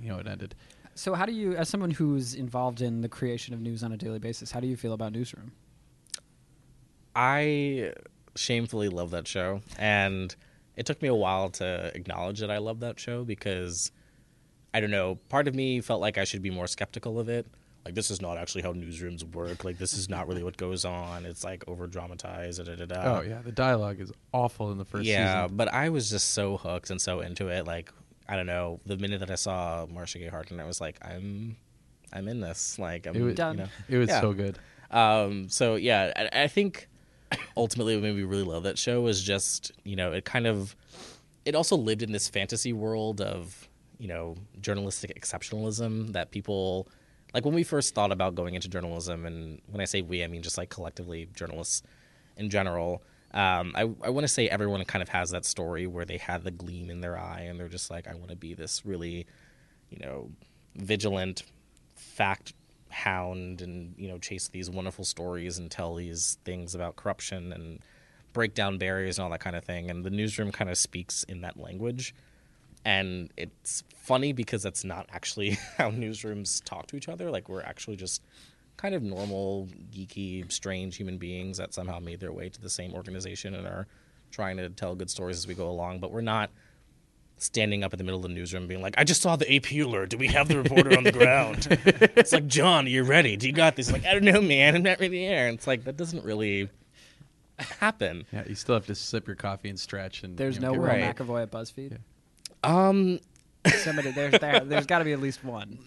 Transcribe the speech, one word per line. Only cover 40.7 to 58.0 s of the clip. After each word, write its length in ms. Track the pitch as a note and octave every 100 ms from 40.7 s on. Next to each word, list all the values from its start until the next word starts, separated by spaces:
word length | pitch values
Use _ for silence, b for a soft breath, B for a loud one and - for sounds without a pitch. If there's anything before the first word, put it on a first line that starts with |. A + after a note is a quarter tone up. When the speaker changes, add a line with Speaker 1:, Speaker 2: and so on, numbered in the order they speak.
| - B B B B B _ -
Speaker 3:
it 100 | D3+
also 220 | E3 F3+
lived 240 | A2 A2
in 100 | A2+
this 160 | G#2 -
fantasy 460 | G2+ G2+ A2+ B2+
world 480 | A2+ A2 A2 A2 G#2
of, 480 | G2+ F#2+ F2 - - _ _ -
you 120 | G#2+
know, 260 | E2 E2 E2+ G2+ G2
journalistic 580 | G2+ G2+ G2 - - -
exceptionalism 920 | - - - A2 A2 G#2+ A2+ A2 A2
that 200 | G2 D#2+
people, 560 | G#2 G2 G2 F#2+ F#2 F#2+ b b b b
like, 100 | -
when 100 | D3
we 100 | E3+
first 300 | E3+ D3 C3+
thought 200 | - G#2
about 220 | F#2+ F#2 F2+
going 200 | F2 F2+
into 140 | F2+
journalism, 560 | F2+ F2 E2+ F2 E2+ E2+
and 360 | E2 D#2+ D2+ -
when 140 | G2+
I 40 | F#2
say 160 | G2
we, 220 | E2+ F2
I 40 | E2+
mean 140 | E2+
just, 160 | E2 -
like, 120 | F2+
collectively 580 | - D#2+ - F2 E2 E2
journalists 500 | - E2+ E2 E2+ - b b b b b -
in 120 | G#2
general, 540 | G2+ F#2+ F2 E2+ F2+ b b b
um, 400 | - G2 F2+ F2+ -
I, 60 | A2+ -
I 80 | -
wanna 200 | C3+ D3
say 180 | - A2+
everyone 360 | G2+ G#2 G2 F#2
kind 180 | G2
of 60 | F#2
has 220 | F2+ F2
that 120 | F2+
story 420 | - - E2+ E2+ F2+
where 200 | F2 E2+
they 120 | F2
had 280 | - F2+ F2+
the 60 |
gleam 380 | F2 F2+ F2 F2
in 120 | F2
their 160 | F2 F2
eye 240 | F2 F2
and 180 | F2 F2
they're 80 | F2
just 240 | F2+ -
like, 160 | E2+